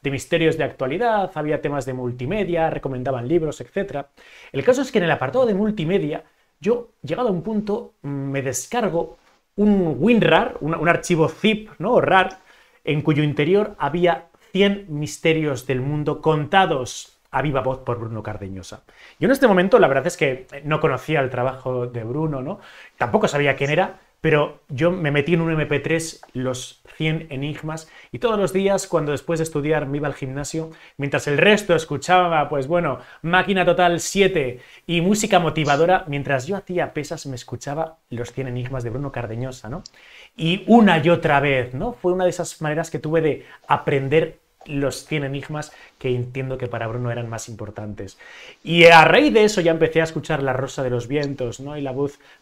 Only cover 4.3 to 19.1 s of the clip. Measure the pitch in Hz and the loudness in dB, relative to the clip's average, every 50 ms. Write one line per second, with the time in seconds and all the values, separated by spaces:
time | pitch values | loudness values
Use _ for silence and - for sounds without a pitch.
4.3 | - - - - - 135 - 240 254 277 254 - - 208 175 160 143 - 139 117 | -20 -20 -18 -8 -6 0 2 2 2 2 0 0 0 0 2 2 0 0 -2 -2
5.3 | 240 262 254 226 196 190 214 214 214 - 156 165 196 190 151 147 - - - _ | 0 2 2 2 2 0 0 -2 -2 -2 -2 0 0 0 0 -2 -4 -6 -10 _
6.3 | _ _ _ _ _ _ 147 160 160 160 - - _ _ - 127 - 240 254 220 | _ _ _ _ _ _ -2 0 0 0 -2 -12 _ _ -8 -6 -4 -2 0 0
7.3 | 185 165 - 214 220 202 214 208 208 - - - _ _ - 143 143 139 139 139 | 0 -2 -4 -4 -4 -4 -2 -2 -4 -4 -6 -12 _ _ -10 -8 -6 -6 -4 -4
8.3 | 135 139 131 135 123 - - - 233 247 220 175 156 170 165 - - _ _ _ | -4 -4 -4 -4 -4 -6 -6 -4 -4 -2 -2 0 -2 -2 -4 -4 -12 _ _ _
9.3 | _ _ _ _ - 202 208 208 202 196 175 160 135 120 185 226 240 196 - 160 | _ _ _ _ -2 2 4 4 4 4 2 0 0 2 4 4 6 6 6 6
10.3 | 160 185 233 - - - 143 156 165 156 151 170 160 165 - - 170 156 151 - | 4 4 2 0 -4 -6 -4 -4 -2 0 2 0 0 0 0 0 2 2 2 0
11.3 | - - - 214 220 214 - - - - 160 226 247 170 - - 190 190 185 190 | 0 0 0 0 0 0 -6 -14 -12 -6 -2 2 2 2 4 4 4 2 2 0
12.3 | - - _ _ - _ _ _ _ _ - 156 147 151 - 160 147 147 151 147 | -4 -14 _ _ -20 _ _ _ _ _ -4 -2 -2 0 0 0 2 2 0 0
13.3 | 135 147 147 170 196 208 214 208 - - 147 139 156 175 175 170 165 - - _ | 0 0 2 2 2 2 2 -2 -6 -6 -4 -2 0 2 2 2 2 0 -6 _
14.3 | _ _ _ _ - 185 202 202 202 202 - 165 147 147 151 147 - - - 165 | _ _ _ _ 0 2 2 2 2 -2 -6 -8 -6 -6 -6 -6 -8 -2 0 2
15.3 | 160 160 151 147 131 120 - - 131 123 127 143 151 147 147 156 147 - - 156 | 2 2 0 -2 -4 -4 -4 -4 -4 -2 -2 -2 -2 -2 -2 -2 -4 0 0 0
16.3 | 156 151 143 143 196 190 190 165 156 131 123 - - - - - _ _ _ - | 2 2 0 2 2 2 4 4 0 -2 -4 -6 -10 -14 -16 -18 _ _ _ -6
17.3 | - 131 131 - 135 131 131 131 131 - - 120 113 107 117 113 113 107 - 110 | -4 -2 -2 0 -2 0 -2 -2 -4 -4 -6 -6 -6 -6 -6 -8 -8 -8 -8 -8
18.3 | 104 - 101 95 95 95 92 - 110 - _ _ _ _ - - | -10 -8 -10 -10 -10 -12 -14 -14 -18 -20 _ _ _ _ -20 -20